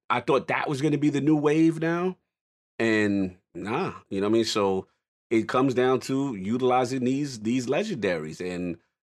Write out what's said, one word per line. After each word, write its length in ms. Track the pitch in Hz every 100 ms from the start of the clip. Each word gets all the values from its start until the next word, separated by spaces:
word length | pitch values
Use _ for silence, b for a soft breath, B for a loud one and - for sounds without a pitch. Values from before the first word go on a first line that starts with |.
| -
I 100 | 120
thought 280 | 135 135 -
that 200 | 127 -
was 140 | 135
gonna 160 | 156 147
be 120 | 147
the 100 | 139
new 160 | 143 151
wave 440 | 147 156 165 160
now. 360 | 160 170 185 185 _ _ _ _ _ -
And 580 | 113 110 104 101 92 90 _
nah, 400 | 85 98 135 175 - -
you 120 | 95
know 60 | 101
what 60 |
I 60 | 113
mean? 60 |
So 420 | 110 110 98 95 - _ _ _ -
it 180 | 113 110
comes 260 | 131 135
down 260 | 123 127 127
to 340 | - 135 139
utilizing 680 | 104 95 123 127 123 120 135
these, 360 | 123 135 143 117
these 260 | 107 127 120
legendaries. 720 | 147 220 147 98 82 78 80
And, 360 | 90 87 90 82 _ _ _